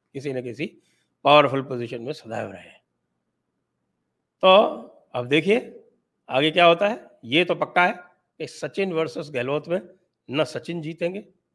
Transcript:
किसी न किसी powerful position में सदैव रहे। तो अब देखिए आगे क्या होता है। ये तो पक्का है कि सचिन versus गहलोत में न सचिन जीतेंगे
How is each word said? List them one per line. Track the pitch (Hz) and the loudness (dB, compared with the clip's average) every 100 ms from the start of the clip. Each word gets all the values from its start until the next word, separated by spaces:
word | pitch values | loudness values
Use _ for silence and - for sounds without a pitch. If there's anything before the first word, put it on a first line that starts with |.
| _ | _
किसी | 139 143 | -12 -8
न | 127 | -8
किसी | 123 113 190 - _ _ _ _ | -8 -8 -10 -12 _ _ _ _
powerful | 139 147 139 135 | 4 6 6 0
position | 135 123 117 123 | -6 -8 -8 -10
में | 123 | -12
सदैव | 151 113 110 107 | -12 -10 -10 -10
रहे। | 92 - _ _ _ _ _ _ _ _ _ _ _ _ _ _ _ _ - | -12 -20 _ _ _ _ _ _ _ _ _ _ _ _ _ _ _ _ 2
तो | 185 196 285 - - - _ | 6 6 6 0 -14 -20 _
अब | 123 123 | -8 0
देखिए | 151 175 233 190 - _ _ _ _ - | 0 2 0 -2 -18 _ _ _ _ -6
आगे | 131 156 | -2 0
क्या | 170 | 4
होता | 170 170 202 | 6 6 2
है। | 240 - _ | -4 -12 _
ये | 113 151 | -2 0
तो | 175 | 0
पक्का | 156 151 180 180 | -2 -2 2 2
है | - - _ _ - | 0 -14 _ _ -14
कि | 151 | -14
सचिन | - 151 - 196 | -10 -10 -4 -4
versus | 160 160 175 151 | -2 -4 -6 -8
गहलोत | 135 123 147 156 | -6 -4 -4 -4
में | 185 208 _ _ _ - | -6 -6 _ _ _ -8
न | 139 | -4
सचिन | 151 127 - 170 | -4 -6 -8 -8
जीतेंगे | 151 160 175 196 208 _ _ | -8 -6 -6 -8 -16 _ _